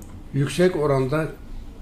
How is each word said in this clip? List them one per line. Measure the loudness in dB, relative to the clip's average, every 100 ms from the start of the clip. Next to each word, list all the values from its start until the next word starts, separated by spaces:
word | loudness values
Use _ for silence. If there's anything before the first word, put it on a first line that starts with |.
| -16 -14 -4
yüksek | 0 0 4 4 4
oranda | 4 4 2 0 -2 -6 -12 -12 -12 -12